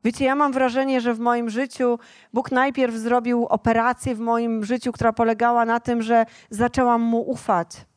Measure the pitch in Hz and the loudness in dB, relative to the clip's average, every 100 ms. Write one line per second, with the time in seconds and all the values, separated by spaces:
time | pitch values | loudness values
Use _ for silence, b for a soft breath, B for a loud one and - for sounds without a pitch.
0 | 226 240 262 277 294 262 262 247 269 262 | -4 0 -2 2 0 2 0 0 0 0
1 | 240 226 240 240 233 214 269 - 247 233 | 0 -2 0 0 -2 -4 -6 -2 -2 -2
2 | B B B 226 - 254 262 262 254 226 | B B B -6 -2 0 0 0 -2 -2
3 | 226 247 233 240 233 214 233 233 233 247 | 0 0 2 0 0 0 2 2 0 -2
4 | 269 220 233 233 233 226 202 247 247 - | -6 -4 -2 0 0 -4 -2 -2 -4 0
5 | 233 226 226 220 233 240 226 233 240 240 | 0 2 0 2 2 2 2 0 0 -2
6 | 220 233 226 B B 208 240 - 247 233 | 2 2 2 B B -2 0 2 2 2
7 | 233 233 226 247 - 185 170 - - | 2 0 -2 -6 0 0 -2 -12 -20